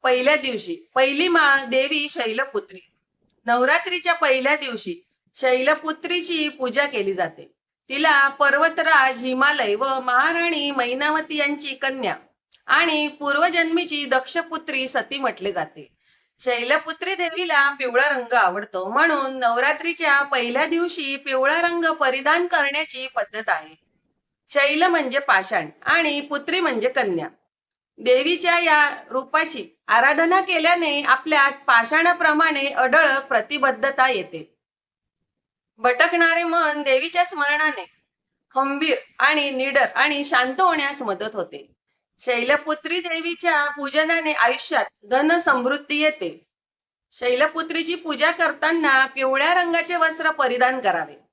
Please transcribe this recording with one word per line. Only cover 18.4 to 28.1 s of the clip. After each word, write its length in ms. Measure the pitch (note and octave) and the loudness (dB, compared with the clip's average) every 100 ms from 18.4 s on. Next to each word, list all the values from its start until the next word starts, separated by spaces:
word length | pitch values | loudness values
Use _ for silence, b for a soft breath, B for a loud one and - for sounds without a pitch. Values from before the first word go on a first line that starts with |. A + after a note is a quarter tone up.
| F#3+ F#3+ G#3 F#3 F#3 | 2 0 -8 -8 -4
म्हणून 500 | B3 E4 D4 C4 C4 | 0 2 0 -4 -2
नवरात्रीच्या 840 | A#3+ A#3 C4+ D4 E4 E4 D#4+ C#4 | 0 2 0 0 -4 -2 0 2
पहिल्या 440 | C#4+ C4+ A#3+ B3+ D#4 | 2 -2 -2 -2 0
दिवशी 500 | E4+ F4 E4+ C#4 C#4 | -2 -2 -4 -6 -6
पिवळा 460 | C#4 C4 C4+ D#4+ | -4 0 2 2
रंग 240 | E4+ E4+ E4 | 0 0 -2
परिधान 540 | D#4+ C4+ C4 C#4 E4 F4 | 0 0 0 0 0 2
करण्याची 600 | E4 C#4 C#4+ D#4 B3+ C4 | 0 0 -2 -6 -8 -8
पद्धत 360 | A#3 G3+ G#3+ A3 | -6 -6 -6 -4
आहे. 280 | E3 D#3 D#3+ _ _ _ _ _ _ _ | -4 -4 -20 _ _ _ _ _ _ _
शैल 340 | C#4+ C#4+ D4+ | 0 2 4
म्हणजे 360 | F4+ E4+ C4 C4+ | 2 2 0 -2
पाषाण 500 | C#4 G3 F#3+ G3+ D#3 - | 2 0 2 -4 -4 -8
आणि 400 | - E4+ D#4 C#4+ | -2 0 0 -4
पुत्री 380 | C#4+ C#4+ C#4+ F4+ | -4 -6 -2 -2
म्हणजे 300 | E4 A#3 B3 | 0 -2 -2
कन्या. 380 | B3+ G3+ E3+ D3+ _ _ _ _ _ _ - | 0 -2 -2 -6 _ _ _ _ _ _ -6
देवीच्या 600 | A3+ | 2